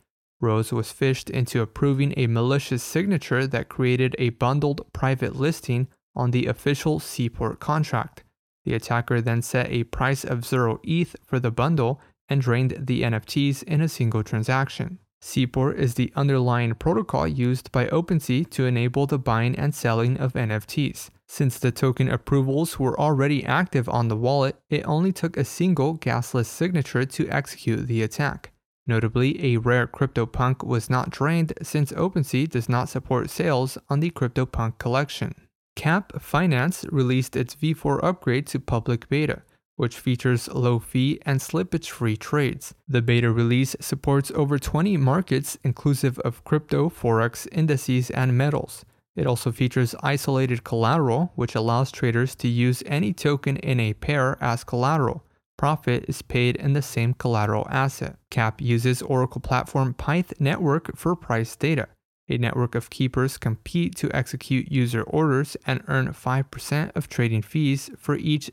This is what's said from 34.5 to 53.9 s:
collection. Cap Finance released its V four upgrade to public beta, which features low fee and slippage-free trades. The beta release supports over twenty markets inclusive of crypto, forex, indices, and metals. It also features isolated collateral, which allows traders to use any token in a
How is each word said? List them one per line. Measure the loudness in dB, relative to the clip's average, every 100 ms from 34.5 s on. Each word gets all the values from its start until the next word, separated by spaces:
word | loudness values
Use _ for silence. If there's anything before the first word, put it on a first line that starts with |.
| -2 -4 -4
collection. | -2 0 -2 -4 -8 -8 _ _ _ -4
Cap | 0 0 -2 -12
Finance | -4 0 2 2 0 -2 -2
released | 0 2 2 0 -2
its | -4
V | -2 -2
four | 0 0 0
upgrade | 0 0 0 0 0
to | -6
public | -2 -2 0 -4 0
beta, | 0 0 -4 -10 _ _ -4
which | -4 -2
features | -2 0 2 0 0
low | 0 2 2
fee | 0 0 2 0
and | 0 -2
slippage-free | 0 -4 -2 -4 -6 -4 -2 -2
trades. | -2 0 0 -4 -12 -16 -2
The | 0
beta | 4 4 4
release | 4 4 4 2 -2
supports | -6 -4 2 2 2
over | 0 0 0
twenty | 0 0 2 2
markets | 4 2 2 -2 -2 -4
inclusive | -4 0 0 2 0 0
of | -4 -6
crypto, | -2 -2 0 0 0
forex, | 0 2 2 2 -2 -6
indices, | 0 2 2 2 0 0
and | 0 2 2
metals. | 2 0 -4 -12 -20 _ _
It | -2 0
also | 0 -2
features | 0 0 2 0 -2
isolated | -2 -2 0 0 0 -2
collateral, | -2 0 2 4 2 2 0 -2
which | -2
allows | 0 2 2 0
traders | 0 0 2 0
to | -2 0
use | 2 2 0
any | -2 -2 -2
token | 0 0 0 0 -2
in | 0 0
a | 0